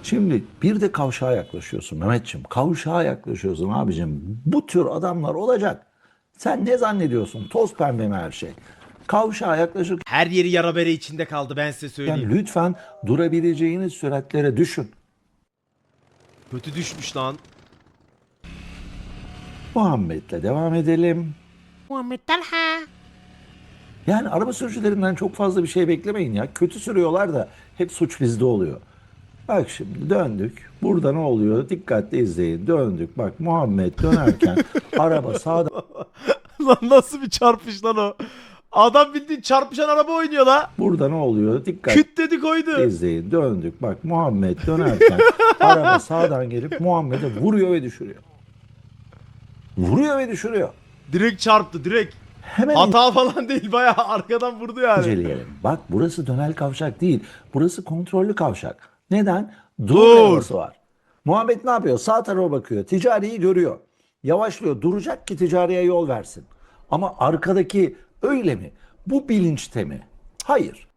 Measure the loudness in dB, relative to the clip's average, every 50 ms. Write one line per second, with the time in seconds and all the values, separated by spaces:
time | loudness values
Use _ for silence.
0 | -4 -2 0 0 2 2 0 -2 -4 -8 -10 -2 0 0 0 2 -2 -2 -2 -2
1 | -4 -4 -4 -4 -2 0 0 -2 -2 -8 -12 -14 -12 -10 -10 -10 -10 -10 -8 -4
2 | -2 0 0 0 -2 -6 -14 -14 -12 -6 -2 -2 0 0 -2 -4 -4 -2 -2 0
3 | 0 -2 -4 -6 -8 -10 -10 -6 -4 -6 -4 -2 -4 -2 -2 -2 -2 -2 -2 -2
4 | -4 -4 -6 -8 -8 -10 -12 -4 -2 0 0 0 -2 0 0 0 0 0 -2 -4
5 | -4 -4 -4 -4 -4 -4 -4 -2 0 0 0 2 0 -2 -4 -6 _ _ _ _
6 | _ _ _ _ _ _ _ _ -4 -4 -2 -2 0 0 0 0 0 0 0 0
7 | 0 0 0 -2 -2 -4 -8 -12 -14 -4 0 0 0 0 0 -2 -2 -2 0 -2
8 | -2 -2 -2 -4 -6 -8 -10 -12 -14 -14 -14 -18 -20 -20 -20 -20 -20 -20 -20 -18
9 | -6 -2 0 0 0 0 -4 -4 -2 -2 2 2 0 0 0 -4 -4 -4 -4 -6
10 | -6 -2 2 2 2 2 2 0 2 2 2 2 0 0 0 0 0 0 -2 -4
11 | -6 -14 -8 -8 -8 -6 -6 -8 -8 -6 -6 -6 -6 -6 -6 -10 -14 -14 -10 -10
12 | -8 -6 -6 -4 -2 0 0 0 -2 -2 -2 0 0 0 -2 -6 -12 -20 -18 -12
13 | -2 0 2 2 2 2 2 2 2 0 0 0 0 -2 0 -2 -4 -6 -8 -6
14 | -6 -4 -4 -4 -6 -4 -2 0 0 2 2 2 0 0 0 -8 -8 -8 -12 _
15 | _ _ _ _ _ _ _ _ _ _ _ _ _ _ _ _ _ _ _ _
16 | _ _ _ _ _ _ _ _ _ -14 -14 -12 -12 -10 -10 -8 -8 -8 -10 -12
17 | -12 -10 -8 -6 -6 -6 -8 -10 -18 -20 _ _ -20 _ _ _ _ _ _ _
18 | _ _ _ _ _ _ _ _ -20 -20 -20 -18 -18 -18 -18 -18 -18 -16 -16 -16
19 | -16 -16 -16 -16 -16 -18 -18 -18 -18 -18 -18 -18 -18 -6 -2 0 2 2 2 0
20 | 0 -2 -4 -8 -8 -8 -8 -4 -2 -2 0 0 0 0 0 0 2 2 2 4
21 | 2 2 0 -2 -4 -8 -10 -14 _ _ _ -20 -20 -20 _ -20 -16 -12 -10 -10
22 | -8 -8 -12 -12 _ -2 -2 -2 -2 -4 -2 -2 0 0 -2 -4 -6 -12 -20 -20
23 | -20 -20 -20 -20 -20 -20 -20 -20 -20 -20 -20 -20 -20 -20 -20 -20 -20 -20 -20 -8
24 | -2 0 0 0 0 -2 -2 -2 -2 -2 -4 -6 -6 -8 -6 -2 0 0 0 2
25 | 0 0 0 -2 -4 -6 -2 0 0 0 2 0 -2 0 0 0 2 2 0 -2
26 | -2 -6 -4 -2 -2 -2 -2 -2 -4 -4 -2 -2 -2 -2 -2 -8 -8 -2 0 2
27 | 2 2 2 2 0 0 0 -2 -4 -4 -10 -20 -20 -20 -6 -6 -4 -4 0 -2
28 | -2 -2 -2 -2 0 0 0 2 2 2 2 2 0 -2 -4 -10 -16 _ _ _
29 | _ _ _ -20 -20 -20 -20 -18 -6 -2 0 0 0 -2 -8 -12 -12 -12 -10 -8
30 | -4 -2 0 0 0 -2 -2 -4 -6 -6 -8 -12 -20 -20 -12 -6 -2 0 0 2
31 | 2 0 0 0 0 0 2 2 2 2 2 0 0 -2 -6 -8 -4 -2 -2 -2
32 | 0 -2 -2 0 0 0 0 -2 -2 -2 -2 -4 -2 0 0 0 0 -2 -2 -4
33 | -8 -8 -6 -6 -6 -6 -6 -6 -4 -2 0 0 0 0 0 0 0 -2 -2 -2
34 | 2 2 2 4 4 2 2 2 0 2 2 0 -2 0 -4 -8 -6 -2 0 2
35 | 2 2 2 0 -2 -4 -6 -6 -4 -2 0 0 0 -2 -4 -10 -14 _ -16 -16
36 | -16 _ _ -10 -2 -2 -2 -2 _ -20 -10 -4 4 4 4 4 6 6 6 6
37 | 6 4 -8 -10 -8 -8 -4 2 4 4 4 2 -4 -12 -12 -6 -4 -2 -2 0
38 | -2 -4 -4 -8 -14 -14 -14 -20 -20 -20 -20 -20 _ _ 6 6 6 8 8 6
39 | 6 6 2 -8 -6 -6 -8 -8 0 2 2 2 2 0 -2 -2 0 2 4 2
40 | 2 2 0 -2 -2 0 4 4 6 6 6 4 4 -2 -6 -2 0 0 0 2
41 | 0 0 0 0 0 0 2 2 2 2 2 0 -2 -6 -8 -4 0 4 4 4
42 | 4 4 _ -4 -2 0 -2 -2 0 0 0 0 0 0 0 2 2 0 0 0
43 | -2 -2 -2 -2 -4 0 0 0 2 0 -2 -2 -4 -6 -8 -6 -6 -6 -6 -6
44 | -6 -4 -2 0 0 0 0 0 0 0 -2 -2 -2 -2 0 0 0 0 4 6
45 | 6 6 6 6 4 4 4 4 4 2 4 4 6 6 6 6 6 4 2 2
46 | 0 -2 0 2 2 2 2 -2 -2 -4 -4 -6 -6 -6 -6 -2 0 0 0 0
47 | 0 -2 -4 -4 -4 -6 -4 0 0 2 2 2 2 2 2 0 -2 -6 -10 -12
48 | -14 -14 -14 -18 -20 -20 -20 -20 -20 _ _ -20 -20 -20 -20 -20 -20 -20 -20 -20
49 | -20 -20 -20 -20 -20 -20 -20 -20 -20 -20 -20 -20 -20 -10 -4 -2 0 2 4 2
50 | 2 2 0 -2 -2 -4 -6 -6 -6 -4 -2 -2 -4 -4 -8 -16 -20 -20 -20 -20
51 | _ -4 -2 0 0 0 0 -2 2 4 4 4 4 0 -10 -8 -6 0 0 0
52 | 0 -2 -8 -20 -20 -20 -20 -20 -18 -4 0 0 2 4 6 6 6 6 6 6
53 | 6 6 6 4 2 2 0 -2 -4 -2 -4 -4 -2 -2 0 4 4 4 4 2
54 | 0 0 -2 -4 -2 -2 -2 -2 -2 -4 -6 -8 -12 -12 -4 0 2 4 4 4
55 | 4 2 0 0 -2 -2 -4 -6 -8 -14 -14 -4 -2 -2 -2 -2 -6 -4 -2 0
56 | 0 0 -2 -4 -4 -4 -2 -2 -2 -4 -4 -4 -6 -6 -4 -4 -6 -6 -4 0
57 | 0 2 2 0 -2 -8 -20 -20 _ -6 -2 0 0 0 0 -4 -8 -8 -6 -6
58 | -6 -2 0 0 0 0 0 -2 -2 -2 -2 -4 -8 -12 -12 _ -20 _ _ _
59 | _ _ 2 2 2 2 0 -2 -2 -8 -14 -20 _ _ _ -8 0 4 6 8
60 | 10 10 10 10 10 8 6 4 0 -2 -6 -6 -6 -8 -14 _ _ _ _ _
61 | _ _ _ _ _ 0 0 2 2 0 -2 -2 0 -2 -2 0 2 0 -2 0
62 | 0 0 0 0 0 0 -2 0 0 0 -2 -4 -4 -4 -6 -6 -2 -2 -2 2
63 | 2 2 2 2 0 -4 -4 0 2 2 4 4 2 0 -2 -6 _ _ _ _
64 | _ _ _ _ -2 0 0 2 0 -2 -4 -4 -4 -4 -4 0 0 0 0 0
65 | -4 -6 -8 -8 -8 -10 -2 -2 0 2 2 2 2 2 2 2 2 2 2 2
66 | 0 0 -4 -6 -6 -12 -18 -20 -20 _ _ _ -20 _ _ _ -6 _ -2 -2
67 | -2 -4 -2 0 0 0 2 0 0 0 0 0 0 0 2 0 0 0 0 -10
68 | -20 _ _ _ -2 -2 -2 0 0 -2 -2 -4 -8 -14 -18 _ -20 _ _ _
69 | -6 -2 -2 -2 0 0 0 2 2 2 0 -2 -8 -8 -6 -6 -6 -6 -8 -14
70 | -16 _ _ -20 _ -20 _ _ -2 0 0 0 0 -2 -8 -18 -20 _ _